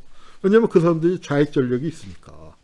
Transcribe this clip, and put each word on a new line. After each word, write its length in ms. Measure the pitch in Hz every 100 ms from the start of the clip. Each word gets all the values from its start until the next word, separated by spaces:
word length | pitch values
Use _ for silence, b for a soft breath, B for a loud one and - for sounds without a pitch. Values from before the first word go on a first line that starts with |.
| b b b b
왜냐면 260 | 190 220 233
그 120 | 185
사람들이 400 | 165 165 170 180
좌익 320 | - 143 147
전력이 340 | 147 127 123 156
있으니까. 680 | - 101 85 - 73 78 -